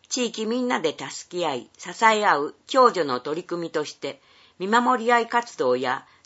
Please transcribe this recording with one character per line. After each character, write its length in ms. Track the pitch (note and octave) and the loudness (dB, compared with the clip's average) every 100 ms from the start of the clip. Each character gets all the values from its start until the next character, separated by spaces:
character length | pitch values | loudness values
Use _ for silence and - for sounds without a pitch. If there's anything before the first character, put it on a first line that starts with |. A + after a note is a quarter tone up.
| _ | _
地 180 | - A#3+ | -4 -4
域 180 | A3+ G#3+ | -4 -4
み 160 | B3 | -2
ん 60 | B3 | -2
な 120 | A3+ | -2
で 160 | D#3+ C#3 | -2 -4
助 420 | C#3+ - - F3 | -10 -12 -10 -4
け 80 | E3 | -4
合 80 | C3+ | -4
い、 140 | A2+ _ | -8 _
支 120 | - B3+ A3+ | -16 2 4
え 200 | G#3+ G#3 | 4 4
合 140 | D3+ | 2
う 160 | D3 - - | 0 -8 -2
共 180 | C4+ B3 | 4 4
助 140 | F3+ | 4
の 160 | D3 B2 | -2 -2
取 220 | D3 D#3 | -4 -6
り 60 | F3+ | -6
組 160 | F3 | -8
み 60 | E3 | -4
と 160 | D#3+ D3 | -4 -6
し 80 | |
て、 280 | - C#3+ - _ _ _ - | -8 -10 -12 _ _ _ -10
見 80 | F#3+ | 0
守 380 | A3+ B3 B3+ A3+ | 2 4 2 2
り 60 | |
合 100 | A#3+ | 2
い 60 | A3+ | 2
活 300 | A#3+ A#3 - | -2 -2 -2
動 200 | C3+ B2+ | 0 0
や 280 | C3 C3+ - _ | 0 -4 -8 _